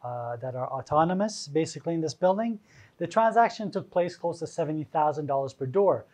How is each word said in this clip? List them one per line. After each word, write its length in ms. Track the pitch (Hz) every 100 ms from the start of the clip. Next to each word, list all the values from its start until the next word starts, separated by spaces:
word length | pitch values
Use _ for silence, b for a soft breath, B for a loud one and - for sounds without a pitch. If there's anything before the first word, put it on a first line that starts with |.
uh, 320 | 123 123 120 120
that 180 | 131 127
are 100 | 131
autonomous, 800 | 131 - 151 165 185 214 208 -
basically, 480 | 147 160 147 165
in 60 | 165
this 140 | 160
building. 440 | - 180 196 233 214 b b b -
The 80 | 170
transaction 640 | 214 226 220 233 - 208
took 200 | 196 -
place 260 | 180 175 175
close 240 | 175 165
to 60 | 156
seventy 380 | - 151 156
thousand 420 | 147 165 151 147 147
dollars 280 | 139 135
per 120 | - 131
door, 380 | 180 196 123 -